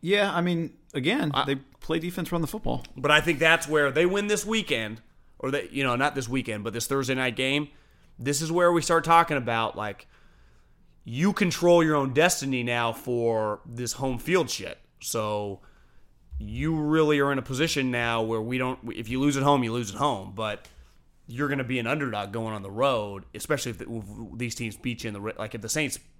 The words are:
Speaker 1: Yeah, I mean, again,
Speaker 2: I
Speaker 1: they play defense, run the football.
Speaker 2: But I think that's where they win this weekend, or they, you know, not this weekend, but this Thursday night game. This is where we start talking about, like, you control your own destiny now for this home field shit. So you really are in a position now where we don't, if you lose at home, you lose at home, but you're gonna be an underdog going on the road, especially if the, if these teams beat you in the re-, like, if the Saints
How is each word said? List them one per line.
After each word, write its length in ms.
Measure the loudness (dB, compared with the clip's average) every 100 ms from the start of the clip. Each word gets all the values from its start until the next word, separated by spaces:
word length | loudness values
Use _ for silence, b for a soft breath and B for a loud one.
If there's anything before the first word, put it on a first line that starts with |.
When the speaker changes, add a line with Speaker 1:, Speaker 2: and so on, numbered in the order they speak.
Speaker 1:
Yeah, 320 | 2 2 2 2
I 60 |
mean, 320 | 2 0 -2 -8 _
again, 380 | -4 0 0 0
Speaker 2:
I 120 | 0 0
Speaker 1:
they 100 | -2 -4 _
play 200 | -4 -2
defense, 320 | -2 -6 -4
run 100 | -2
the 60 | -2
football. 360 | -4 -4 -4 -6 -4
Speaker 2:
But 140 | 4
I 120 | 4
think 180 | 4 2
that's 280 | 4 4 4
where 220 | 2 4
they 160 | 4 2
win 220 | 2 0
this 180 | 0 0
weekend, 560 | -2 0 -2 -4 -8 -16 -20 -20 -8
or 100 | -4
they, 180 | -4 -4
you 120 | -2
know, 120 | 0 2
not 180 | 0
this 140 | -2 -2
weekend, 340 | -2 -2 -4
but 100 | -4
this 120 | -6 -2
Thursday 300 | -2 0 0
night 200 | 0 0
game. 340 | 0 0 -2 b b b b b
This 220 | -2 -2
is 100 | 0
where 200 | 4 4
we 100 | 4
start 220 | 4 2
talking 320 | 6 6 6 0
about, 380 | 0 0 -2 -2
like, 300 | -8 -8 -16 b b b b b b b b b -10
you 280 | 0 0
control 500 | 2 0 4 6 8
your 120 | 8 4
own 180 | 2
destiny 500 | 4 4 4 -2 -2
now 280 | 0 0 0
for 680 | -2 -4 0 2 2 0 -4 -8
this 280 | -8 -6
home 260 | -4 -4 -4
field 300 | 0 2 2
shit. 280 | -4 -8 -12 -18 _
So 600 | -6 -4 -2 -4 -4 -8 b b b b b b _ -10
you 380 | -8 -4 -2 0
really 440 | 2 4 6 6
are 120 | 4
in 80 | 0
a 20 |
position 500 | -2 -2 0 2 0
now 300 | 0 0 0
where 200 | 0 -2
we 160 | -2 -2
don't, 200 | -2 -4 -8
if 160 | -10 -6
you 100 | 0
lose 160 | 2 2
at 60 |
home, 200 | 4 4
you 100 | 2
lose 160 | -2 -4
at 80 | -2
home, 360 | -2 -2 -6 -6
but 320 | -6 -6 -12 -20 b b _ _ -14
you're 200 | -6 -2
gonna 140 | -2
be 160 | -2 -2
an 80 | -2
underdog 440 | -2 -2 -4 -6
going 220 | -6 -6
on 80 | -6
the 80 | -8
road, 540 | 0 2 2 -2 -8 -14
especially 380 | -14 -4 -2 -2
if 60 | -8
the, 60 | -8
if 480 | -10 -10 -12 -12 -8
these 160 | -8 -6
teams 220 | -8 -6
beat 260 | -8 -6
you 40 | -8
in 40 |
the 80 | -8
re-, 120 | -8 -8
like, 180 | -8 -8
if 60 |
the 80 | -6
Saints 280 | -2 -2 -4 -14 -20